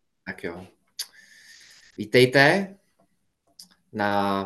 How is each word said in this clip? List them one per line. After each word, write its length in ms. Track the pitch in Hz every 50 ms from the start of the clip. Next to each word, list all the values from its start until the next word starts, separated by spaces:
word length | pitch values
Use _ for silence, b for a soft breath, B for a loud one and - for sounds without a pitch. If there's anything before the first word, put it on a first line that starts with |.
| _ _ _ _ -
Tak 180 | - 92 - -
jo. 220 | 90 85 90 92 90 _ _ _ _ _ - - b b b b b b b b b b b b b b b b b b -
Vítejte 760 | - - - 127 127 127 131 139 139 151 175 196 196 190 - _ _ _ _ _ _ _ _ _ _ _ _ _ _ _ _ - - _ _ _ _ _
na 500 | - 107 104 104 101 101 98 101 98 98 98